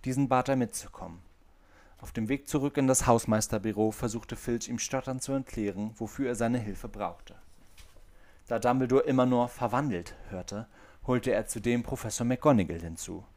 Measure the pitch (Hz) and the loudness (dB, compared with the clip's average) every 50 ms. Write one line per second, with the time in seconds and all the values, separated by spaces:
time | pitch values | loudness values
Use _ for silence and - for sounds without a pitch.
0 | - 131 127 139 139 123 131 127 123 - 135 131 120 107 - - - - - - | -2 0 2 2 4 4 4 4 4 4 2 2 2 0 -2 -10 -10 -10 -14 -14
1 | 95 90 85 87 - - - _ _ - _ _ _ _ - - - - - - | -14 -14 -14 -16 -20 -20 -20 _ _ -20 _ _ _ _ -20 -20 -20 -20 -20 -16
2 | - - - 120 110 107 139 139 - - - 147 135 143 - - 135 131 131 - | -16 -8 -4 -4 0 0 -2 -2 -2 -2 0 0 0 2 2 4 4 6 4 4
3 | - 127 117 113 - - 107 107 - - - 107 95 113 101 101 110 110 107 - | 6 6 6 6 6 2 2 2 2 0 -2 -2 -2 -2 2 2 2 2 2 -2
4 | 131 113 107 113 - - 110 - - - 120 117 - - 120 113 - - - 131 | -6 -4 -4 -6 -8 -8 -12 -8 -4 -4 -4 -4 -4 -6 -6 -6 -4 -4 -4 -4
5 | - 135 131 127 - - 135 135 131 - - 117 104 101 92 98 104 110 110 - | -4 -4 -6 -6 -4 -2 -2 -4 -4 -4 -4 -2 -2 -2 -2 -4 -6 -6 -6 -8
6 | 113 107 - - 139 123 123 107 117 117 123 123 104 104 95 - - 110 - 104 | -10 -8 -6 -4 -4 -2 0 0 0 0 0 0 -2 -6 -8 -8 -10 -12 -8 -6
7 | 98 85 85 - - - - - - - - - - - - - - - - - | -6 -6 -6 -10 -18 -20 -20 -20 -20 -20 -20 -20 -20 -20 -20 -20 -20 -20 -20 -20
8 | - - - - - - - - - - 117 110 113 123 123 131 131 120 127 139 | -20 -20 -20 -20 -20 -20 -20 -20 -6 -4 -4 2 2 2 4 4 2 4 4 4
9 | - - 131 131 127 127 123 120 120 117 - - 123 113 117 131 147 143 101 87 | 4 4 4 4 4 4 4 2 2 0 -2 -4 -2 0 0 0 0 0 -2 -4
10 | 87 - - - - - 101 92 87 - 101 104 113 - - - - - - - | -6 -10 -14 -16 -14 -10 -10 -10 -10 -8 -10 -10 -10 -12 -18 -20 -20 -20 -20 -10
11 | - - 127 123 - 127 101 107 - - - 110 101 120 120 120 120 - 139 - | -2 0 0 0 2 2 0 0 0 -2 -8 -2 0 0 0 0 0 -4 -8 -6
12 | - 110 - - 117 120 127 - - 151 135 107 90 78 85 85 82 82 82 - | -6 -8 -4 -2 -2 -2 -2 2 4 6 6 6 4 2 -2 -8 -8 -10 -10 -10
13 | - - 87 85 - - - | -10 -10 -10 -12 -14 -16 -20